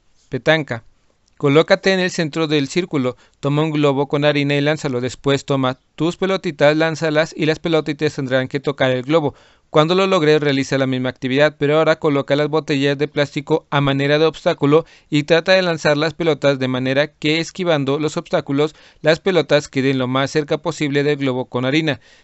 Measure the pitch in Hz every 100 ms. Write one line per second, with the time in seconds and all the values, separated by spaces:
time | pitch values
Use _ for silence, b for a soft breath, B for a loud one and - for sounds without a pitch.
0 | _ _ _ 131 151 160 143 117 - _
1 | _ _ _ - 143 147 170 196 190 190
2 | 180 - 160 160 156 151 135 175 185 147
3 | 127 - b b 139 147 160 151 147 139
4 | 143 147 151 147 143 143 143 156 147 123
5 | 127 - 139 135 - 139 127 131 _ -
6 | 160 170 190 190 185 147 147 156 160 156
7 | 160 151 160 - 151 160 175 156 151 147
8 | 151 - 131 131 131 143 147 135 135 127
9 | 123 165 143 - b b _ 151 160 180
10 | 196 190 151 151 147 135 131 135 131 127
11 | 127 - 127 135 151 151 143 156 156 160
12 | 156 139 135 143 151 156 147 143 143 143
13 | 147 151 143 156 143 156 - 143 139 139
14 | 143 147 160 - 175 160 143 156 160 b
15 | b 147 147 165 165 190 180 160 160 147
16 | 156 - 165 143 143 131 127 127 127 135
17 | 151 - 151 160 160 - 175 151 139 147
18 | 147 170 - 175 - 139 156 - b b
19 | 151 160 196 175 143 147 147 135 131 131
20 | 123 131 139 156 147 156 170 156 151 143
21 | 143 147 135 127 123 123 127 156 156 127
22 | b b